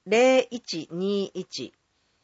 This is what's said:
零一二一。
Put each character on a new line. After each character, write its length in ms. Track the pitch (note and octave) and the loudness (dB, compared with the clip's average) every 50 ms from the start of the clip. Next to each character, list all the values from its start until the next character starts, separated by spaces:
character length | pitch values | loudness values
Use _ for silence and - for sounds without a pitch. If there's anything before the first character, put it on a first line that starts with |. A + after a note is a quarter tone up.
| - | -6
零 400 | F#3 G3+ A3+ B3 C4 C4 C4 B3+ - | 0 2 4 6 6 6 4 2 0
一 380 | A#3+ A#3+ - - - E3+ D3+ - | -4 -12 -10 -10 -10 -10 -10 -8
二 400 | D#3+ F3 F#3 G3 G3+ G3+ G3 - - | -8 -6 -4 -2 -2 -2 -4 -4 -6
一。 400 | F3+ F#3 - - - B2+ - _ _ _ _ _ _ _ _ _ _ | -10 -12 -10 -12 -12 -12 -14 _ _ _ _ _ _ _ _ _ _